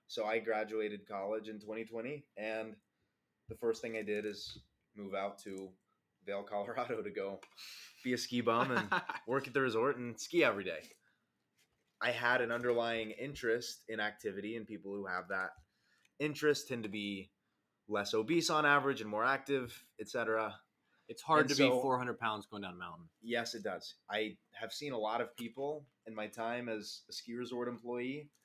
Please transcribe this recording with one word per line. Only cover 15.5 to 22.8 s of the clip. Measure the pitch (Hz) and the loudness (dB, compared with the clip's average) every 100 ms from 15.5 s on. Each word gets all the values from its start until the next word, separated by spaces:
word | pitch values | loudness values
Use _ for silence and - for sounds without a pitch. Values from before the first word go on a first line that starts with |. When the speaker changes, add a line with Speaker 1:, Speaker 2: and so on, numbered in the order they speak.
| - - _ _ _ _ - | -6 -20 _ _ _ _ -4
Speaker 1:
interest | 151 147 151 143 - | -2 2 4 4 0
tend | 120 | -6
to | 107 | -4
be | 107 101 98 98 _ _ _ _ _ - | -4 -2 -4 -8 _ _ _ _ _ -4
less | 104 98 | -2 2
obese | 110 110 165 156 | 2 4 4 4
on | 156 147 | 6 6
average | 143 135 117 | 6 6 2
and | 107 | 0
more | 104 | 2
active, | 123 135 135 139 120 - - - | 2 2 2 0 0 -8 -16 -12
et | 104 | -6
cetera. | 127 110 110 110 101 _ _ _ _ - | -2 2 2 0 -4 _ _ _ _ -16
Speaker 2:
It's | 113 | -8
hard | - 151 | 4 6
Speaker 1:
And | 143 | 6
Speaker 2:
to | |
Speaker 1:
so | 139 | 8
Speaker 2:
be | 131 127 | 6 6
four | 135 127 | 4 2
hundred | 123 113 | 2 -2
pounds | 113 107 - | -2 -2 -4
going | 104 | -8
down | 98 | -8
a | |
mountain. | 90 | -8